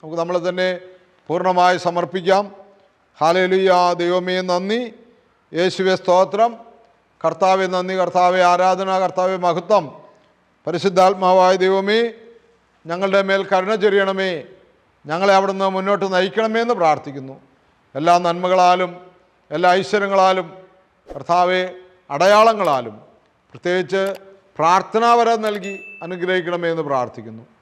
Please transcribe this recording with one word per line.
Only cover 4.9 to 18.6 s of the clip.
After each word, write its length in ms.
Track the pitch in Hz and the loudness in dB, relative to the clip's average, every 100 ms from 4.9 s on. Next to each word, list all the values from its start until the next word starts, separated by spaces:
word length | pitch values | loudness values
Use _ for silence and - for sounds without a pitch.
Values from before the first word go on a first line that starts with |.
| - _ _ _ _ _ | -14 _ _ _ _ _
യേശുവേ 420 | 156 180 175 190 185 | -2 -2 0 -2 0
സ്തോത്രം. 600 | 180 180 190 202 233 226 - _ _ _ _ _ 160 | 2 2 2 2 0 -2 -20 _ _ _ _ _ -6
കർത്താവേ 400 | 160 190 190 185 | 0 2 2 0
നന്ദി, 340 | 185 185 190 | -2 -4 -2
കർത്താവേ 420 | 175 180 180 185 | -2 2 2 4
ആരാധന, 580 | 180 175 185 185 190 190 | 2 4 2 0 -2 -2
കർത്താവേ 360 | 180 185 185 190 | -2 0 -2 0
മഹത്വം. 680 | 175 170 175 208 147 110 - _ _ _ _ _ - | -2 -2 2 0 0 -16 -20 _ _ _ _ _ -8
പരിശുദ്ധാത്മാവായ 880 | 165 180 180 190 196 185 185 185 190 | -4 0 4 2 4 2 4 4 4
ദൈവമേ, 580 | 185 196 196 220 233 220 - - _ _ _ _ 156 | 2 0 0 0 -2 -6 -20 -20 _ _ _ _ -12
ഞങ്ങളുടെ 360 | 175 196 196 | -6 0 0
മേൽ 260 | 190 196 190 | 0 -2 0
കരുണ 240 | 185 185 220 | -2 0 0
ചൊരിയണമേ, 680 | 214 202 196 190 190 165 - - _ _ _ _ 143 | 0 2 0 -2 -4 -6 -12 -20 _ _ _ _ -8
ഞങ്ങളെ 280 | 160 196 | -2 2
അവിടുന്ന് 360 | 190 196 190 190 | 4 2 -2 -2
മുന്നോട്ട് 440 | 190 190 202 196 | -2 -2 -2 0
നയിക്കണമേ 480 | 185 190 - 220 226 | 0 -2 -2 -2 -2
എന്ന് 120 | 233 | -2
പ്രാർത്ഥിക്കുന്നു. 680 | 226 165 147 147 139 131 135 _ _ _ _ _ 135 | 0 2 0 -4 -14 -16 -20 _ _ _ _ _ -4
എല്ലാ 220 | 160 175 | 2 2
നന്മകളാലും 840 | 175 175 180 185 | 2 -2 0 2